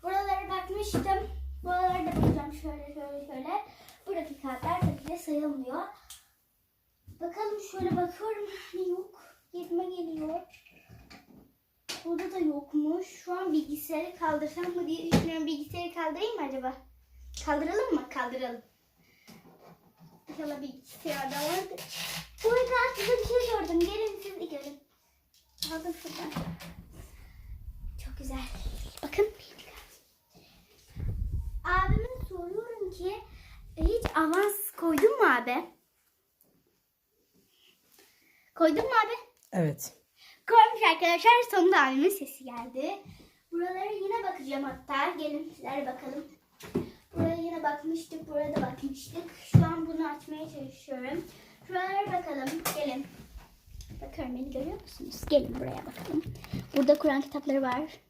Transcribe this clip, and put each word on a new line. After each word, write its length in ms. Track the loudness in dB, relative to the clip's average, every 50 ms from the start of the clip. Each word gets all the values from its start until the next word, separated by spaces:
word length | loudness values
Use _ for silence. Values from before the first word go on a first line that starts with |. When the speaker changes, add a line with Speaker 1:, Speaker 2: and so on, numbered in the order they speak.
| -2
Speaker 1:
Buralara 480 | 0 0 0 2 2 0 0 0 -2
bakmıştım. 800 | -4 -4 -4 -4 -4 -4 -4 -2 -2 -2 2 2 2 2 0 -4 -8 -8 -8 -8 -10 -8 -4
Buralara 420 | -2 0 2 2 2 2 2 0
da 160 | 0 2 4 4
bakacağım 300 | 4 4 4 0 -6 -8
şöyle, 420 | -8 -8 -8 -8 -8 -10 -12 -12
şöyle, 320 | -12 -10 -10 -10 -10 -10
şöyle. 380 | -10 -10 -10 -6 -4 -4 -4 -6 -6 -16 -20 -20 -20 -20 -20 -10
Buradaki 360 | -6 -6 -6 -6 -8 -12 -10 -8
kağıtlar 380 | -8 -8 -4 -2 -2 0 2
tabii 220 | 2 0 0 -2 -6
ki 60 | -8
de 100 | -8 -8
sayılmıyor. 640 | -4 -4 -2 -2 -2 -2 -4 -4 -6 -6 -6 -6 -6 -8 -10 -18 -20 -20 -20 -20 -20 _ _ _ _ _ _ _ _ _ _ _ _ _ _ _ _ -20 -16 -8
Bakalım 400 | -8 -8 -4 -4 -4 -4 -4 -6 -8 -10
şöyle 260 | -8 -4 -2 0 2
bakıyorum. 520 | 2 0 -2 -4 -6 -6 -6 -4 -4 -6 -10 -10 -14 -14 -10 -6 -4 -2 -2
Yok. 340 | -2 -4 -6 -10 -14 -20 -20 -20 -20 _ _ _ -12
Gitme 320 | -12 -8 -4 -2 -2 -2
geliyor. 560 | -2 -4 -6 -6 -6 -6 -6 -6 -4 -4 -6 -8 -10 -20 -20 _ -20 -20 -20 -20 _ -20 -20 -20 -20 -20 -20 -20 _ -20 -20 -20 -20 _ _ _ _ _ _ _ -12 -12 -10 -6
Burada 280 | -4 -4 -4 -4 -4 -2
da 60 | 0
yokmuş. 680 | 0 0 0 -2 -6 -2 -2 0 0 2 0 -2 -2
Şu 340 | -6 -10 -18 -8 -6 -6 -4
an 120 | -2 0 0
bilgisayarı 640 | 0 0 0 -6 -8 -6 -4 -4 -4 -4 -4 -6
kaldırsam 480 | -4 -2 0 0 0 -2 -4 -4 -4 -4
mı 220 | -2 -2 -2 -2
diye 260 | -2 -2 -4 -2 2 2
düşünüyorum. 340 | 2 2 2 -2 -2 -2
Bilgisayarı 480 | -2 -4 -4 -6 -8 -8 -8 -8 -6 -6
kaldırayım 420 | -4 -4 -4 -2 -2 -4 -4 -2
mı 100 | -4 -6 -4
acaba? 240 | -6 -6 -6 -6 -8 -8 -16 -20 -20 -20 _ _ _ -20 -20 -16 -14 -10 -2
Kaldıralım 480 | 0 0 0 0 0 0 0 0 2 0
mı? 140 | 0 0 -4
Kaldıralım. 540 | -6 -4 -4 -4 -4 -4 -4 -6 -6 -8 -12 _ _ _ _ _ _ _ _ _ _ _ _ -20 -20 -20 _ -20 -20 -20 -20 -20 -20 _ _ _ _ _ -20 -20 -20 -20 _ -16
İnşallah 340 | -10 -8 -6 -6 -6 -6 -8
bilgisayarda 720 | -10 -12 -14 -18 -20 -20 -10 -6 -6 -4 -4 -4 -4 -2
vardır. 460 | -2 -2 0 0 -2 -2 -4 -8 -12 -12 -10 -10 -8 -8 -6 -8 -8 -10 -12 -16 0 4
Bu 40 | 6
arada 260 | 6 6 6 4 4 4 4 4 2
aslında 260 | 0 2 2 4 4
bir 80 | 4
şey 320 | 4 4 4 4 4 2 0
gördüm. 220 | 0 2 2 2
Gelin 400 | 2 2 2 -2 -2 -2 -4 -6 -10
siz 180 | -10 -10 -8
de 40 | -8
görün. 360 | -8 -8 -8 -10 -10 -14 -14 _ _ _ _ _ _ _ _ _ _ _ -20 _ _ _ -8 -8 -6 -6
Aldım 200 | -6 -6 -6 -8
şuradan. 360 | -8 -8 -12 -10 -8 -10 -8 -6 -6 -6 -6 -10 -10 -12 -16 -16 -18 -18 -20 -18 -18 -18 -18 -18 -20 -20 -20 -20 -20 -16 -14 -14 -14 -12 -14 -14 -10 -10 -10 -10 -10 -10
Çok 140 | -10 -10 -10
güzel. 260 | -8 -8 -8 -6 -8 -8 -8 -8 -8 -8 -6 -8 -10 -10 -10 -10 -10
Bakın. 240 | -6 2 2 2 2 0 -10 -18 -20 -20 -20 -20 -20 -20 -20 -20 -20 -20 -20 _ _ _ _ _ _ _ -20 -20 -20 -20 -20 -20 _ -20 _ -20 -20 -10 -6 -4 -4 -2 -2 -4 -2 -2 -4 -4 -4 -8 -6 0
Abime 640 | 2 4 4 6 6 4 4 2 0 -6 -8 -10 -8
soruyorum 600 | -8 -8 -8 -6 -6 -6 -6 -6 -8 -6 -6 -8
ki, 240 | -6 -4 -4 -4 -4 -4 -10 -14 -20 -20 -20 -20 -20 -20 -20 -18 -6
"Hiç 400 | 2 4 4 4 4 0 0 2
avans 540 | 2 4 4 4 4 4 2 2 -2 -6 -8 -6
koydun 440 | -2 0 2 4 8 8 6 8 8
mu 60 | 6 6 6 6
abi?" 320 | 4 0 -2 -2 -2 -6 -14 _ _ _ _ _ _ _ _ _ _ _ _ _ _ _ _ _ _ _ _ _ _ _ _ _ _ _ _ _ _ _ _ _ _ _ _ _ _ _ _ _ _ _ _ -20 -20 _ _ _ _ _ _ _ _ _ _
Koydun 300 | 4 4 6 6 6 2
mu 60 | 4 4 4 4
abi? 100 | 4 0 -6 -8 -16 _ _ _ _ 0
Speaker 2:
Evet. 400 | 2 2 2 0 -2 -8 -12 -12 _ _ _ _ _ -20 -20 -20 _ _
Speaker 1:
Koymuş 360 | 8 10 12 12 10 10 4 6 6 6
arkadaşlar. 400 | 6 6 4 4 8 10 10 10 10 8 6
Sonunda 320 | 6 6 8 8 8 8 6
abimin 280 | 6 6 6 6 4
sesi 340 | 4 2 -6 -10 -12 -14 -14
geldi. 580 | -12 -10 -10 -10 -8 -6 -4 -4 -4 -4 -6 -10 -18 -20 -20 -20 -20 _ _ _ _ -4
Buralara 320 | -4 -2 -2 -2 -4 -4
yine 400 | -4 -4 -4 -2 -2 -2 -2 -2
bakacağım 400 | -2 -4 -6 -6 -6 -4 -4 -4
hatta. 460 | -4 -6 -8 -8 -4 0 0 2 0
Gelin 440 | 0 -2 -4 -4 -4 -4 -6 -8 -12
sizlerle 320 | -12 -8 -6 -4 -2 -2
bakalım. 380 | -4 -6 -6 -8 -8 -8 -8 -10 -10 -16 _ _ _ _ _ -16 -4 -2 -2 -4 -4 -10 -18 _ _ -2
Buraya 200 | 0 2 2 2
yine 280 | 0 -2 -4 -4 0 0
bakmıştık. 680 | 0 0 0 -4 -4 -4 -4 -6 -8 -12 -12 -10 -2
Buraya 280 | 0 0 0 2 2
da 60 | 0 0
bakmıştık. 680 | 0 -4 -6 -6 -8 -8 -8 -12 -12 -10 -10 -10 -10 -14 -16 -18 10 10
Şu 120 | 10 10
an 220 | 10 4 -2 -2
bunu 220 | -4 -2 -2 -2 -2
açmaya 400 | -4 -8 -10 -12 -10 -8 -8 -10
çalışıyorum. 760 | -10 -10 -12 -12 -14 -16 -12 -10 -10 -8 -6 -6 -6 -6 -6 -8 -16 -20 -20 -20 -20 -20 -16
Şuralara 460 | -6 -4 -4 -2 0 0 0 0 0 0
bakalım. 500 | -2 -2 -2 -4 -4 -2 -2 -4 -2 -4 -4 -4
Gelin. 300 | -2 -2 -2 -2 -4 -6 -8 -12 -18 -20 -18 -18 -18 -18 -18 -20 -20 _ -18 -16 -16 -14 -14 -12 -12 -12
Bakıyorum, 340 | -12 -8 -8 -8 -6 -6
beni 140 | -6 -8 -6
görüyor 300 | -6 -6 -4 -4 -6 -8
musunuz? 400 | -12 -16 -14 -14 -12 -12 -10 -10 -2 6
Gelin 240 | 6 6 6 4 -4
buraya 320 | -6 -6 -6 -6 -8 -8
bakalım. 360 | -10 -12 -10 -8 -2 -2 -2 -2 -2 -10 -10 -10 -8 -6 -6 -6 -2 2
Burada 220 | 2 8 8 8 8
Kur'an 220 | 8 4 4 4
kitapları 420 | 0 -2 -4 -8 -2 0 0 2 2
var. 200 | 2 0 -2 -4 -6 -10 -16 _ _